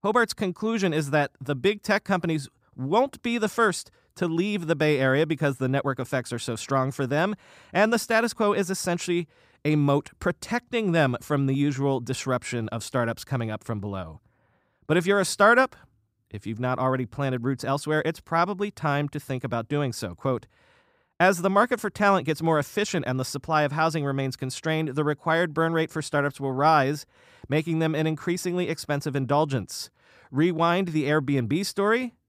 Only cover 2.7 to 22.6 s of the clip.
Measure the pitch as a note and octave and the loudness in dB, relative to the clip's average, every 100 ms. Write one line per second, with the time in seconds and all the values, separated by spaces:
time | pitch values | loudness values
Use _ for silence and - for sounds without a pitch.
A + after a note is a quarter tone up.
2.7 | - C3 G3+ C#4 - A#3+ A#3 G#3 - A3+ | -8 0 2 2 -2 -4 -2 -2 2 2
3.7 | - - _ _ - F3 E3 G3 G#3 D#3+ | 2 -8 _ _ -4 -2 0 0 0 0
4.7 | D#3 D3+ D3 C3+ C3+ D#3 D3+ D3 C3+ C3 | 2 2 4 4 2 2 0 -2 0 0
5.7 | C#3 C#3+ C3 B2 C3+ A#2+ A#2+ - A2+ - | 0 0 -4 -2 -4 -4 -8 -6 -8 -2
6.7 | C3+ C3 C3+ C3 C#3+ F#3 G#3+ - - - | 0 0 -2 -2 0 0 -4 -12 -20 -6
7.7 | F3 G#3+ A#3 - A3+ A3+ - G#3 G#3 F3+ | 2 2 2 2 0 0 0 0 2 -2
8.7 | F#3+ - F3 - F3 E3 _ _ _ D3 | -4 -2 -4 -2 -2 -4 _ _ _ 0
9.7 | D3+ C#3+ C#3+ - _ F3 - - A#3+ _ | 2 4 2 -2 _ -4 -4 -4 -6 _
10.7 | A#3 G#3+ E3 C#3 B2 - D3 C#3 C3+ C#3+ | -2 2 2 2 0 -2 0 0 2 0
11.7 | C3+ C#3 C3+ B2 C3 C3 B2+ - B2 G#2+ | 0 0 -2 -4 -6 -2 -2 -2 -6 -4
12.7 | A2+ - C3 A#2 A2+ - C3+ A2+ G#2+ - | -6 -4 -2 -2 -4 -4 -4 -4 -6 -6
13.7 | G#2+ G2+ G2 E2 D#2 _ _ _ _ _ | -6 -6 -8 -10 -14 _ _ _ _ _
14.7 | _ - D#3+ F3 G3+ F#3 - G#3 A#3+ C4 | _ 0 0 4 2 2 4 6 6 4
15.7 | - - _ _ _ _ G#2 A2 A2 B2+ | -2 -20 _ _ _ _ -12 -10 -6 -4
16.7 | B2+ C3 C3 B2 - C#3 B2+ A#2+ C3+ - | 0 0 0 -4 -4 -4 -2 -2 -4 -2
17.7 | C#3+ D3+ D#3 D3+ E3 - E3 F3 F#3+ G#3 | -4 0 -2 -2 -6 -4 0 0 -2 -6
18.7 | - D#3 C#3+ D3 D3+ - C3 A#2+ A#2 A2+ | -4 -2 0 -2 -6 -8 -8 -4 -6 -4
19.7 | C#3+ C#3 A#2 G2+ F2 C#3 B2 - _ _ | -2 -2 -4 -10 -6 -4 -4 -6 _ _
20.7 | _ _ _ _ _ F3+ F3+ F#3+ G3 A#3+ | _ _ _ _ _ 2 4 2 2 2
21.7 | A#3 G#3 - G3+ G3 C3+ D3+ E3 D#3 | 0 -4 0 4 4 2 0 2 2